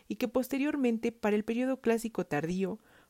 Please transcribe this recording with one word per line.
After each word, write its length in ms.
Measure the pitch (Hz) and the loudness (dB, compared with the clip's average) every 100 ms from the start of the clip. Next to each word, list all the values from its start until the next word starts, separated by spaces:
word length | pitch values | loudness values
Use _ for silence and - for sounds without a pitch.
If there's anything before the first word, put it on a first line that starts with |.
| - | -10
y 80 | 214 | -4
que 120 | 247 | -2
posteriormente, 840 | 262 254 269 285 302 247 226 233 | 0 0 0 0 2 2 2 -2
para 240 | 226 214 208 | -2 0 2
el 80 | |
periodo 380 | 214 233 254 262 | 2 0 0 0
clásico 440 | - 226 226 - 175 | 2 0 0 -4 -2
tardío, 540 | 147 160 185 190 220 _ - | -2 -2 -2 -4 -4 _ -20